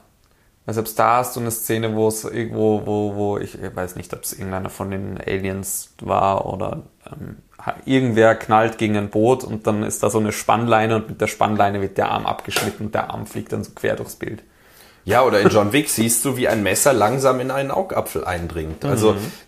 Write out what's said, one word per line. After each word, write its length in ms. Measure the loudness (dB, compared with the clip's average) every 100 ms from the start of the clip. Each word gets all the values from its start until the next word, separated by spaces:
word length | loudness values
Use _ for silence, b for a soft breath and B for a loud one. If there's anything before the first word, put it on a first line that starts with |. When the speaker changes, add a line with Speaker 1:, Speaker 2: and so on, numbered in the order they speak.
| _ _ _ _ _ _ -6
Speaker 1:
Weil 100 | -4
selbst 240 | -2 2
da 180 | 4 4
hast 180 | 2 -4
du 40 |
eine 100 | -4
Szene, 460 | -4 -2 -2 0 2
wo 120 | 2
es 160 | 0 -6
irgendwo, 580 | -6 -4 0 2 2 0
wo, 300 | -2 -2 -2
wo, 220 | -2 -2
ich 180 | -6 -10 -10
weiß 220 | -6 -8 -8
nicht, 180 | -12
ob 80 | -10
es 120 | -10
irgendeiner 360 | -10 -6 -6 -6
von 220 | -8 -6
den 260 | -6 -8 -8
Aliens 720 | -4 -4 -4 -6 -6 -8 -10 -10
war 460 | -2 2 2 2 -2
oder, 380 | -6 -6 -8 -12 _ -20
ähm, 260 | -16 -16 -16 -20 -14
ha-, 140 | -10 -8 0
irgendwer 500 | 2 2 6 6 6
knallt 420 | 4 4 4 0
gegen 180 | 0 0
ein 140 | 0
Boot 340 | 2 4 4
und 220 | 0 -4 -2
dann 160 | -2
ist 220 | -2 0
da 80 | 0
so 80 | 2
eine 120 | 0
Spannleine 680 | -2 0 2 4 4 4 0
und 120 | -2
mit 120 | -4
der 40 | -4
Spannleine 560 | 0 0 2 2 0
wird 160 | -4 -2
der 140 | -2
Arm 160 | 0 -2
abgeschnitten 580 | -6 -4 -4 -4 -4 -6
und 80 |
der 160 | -4 -4
Arm 160 | -6 -10
fliegt 260 | -10 -8
dann 120 | -8
so 80 | -8
quer 220 | -6 -4 -4
durchs 200 | -6 -10
Bild. 280 | -10 -10 -16 b b b b b 0
Speaker 2:
Ja, 180 | 4
oder 160 | 4 6
in 80 | 6
John 240 | 6 4
Wick 160 | 2 2
siehst 340 | 2 2 2 0
du, 120 | 0
wie 100 | 0
ein 140 | 2
Messer 320 | 2 2 4
langsam 460 | 4 4 4 2 2
in 100 | 0
einen 220 | -2 -2
Augapfel 540 | -2 -2 -2 -2 -4 -4
eindringt. 600 | -4 -4 -6 -6 -4 -2
Also 280 | 2 4
Speaker 1:
Mhm. 180 | 2 -2 B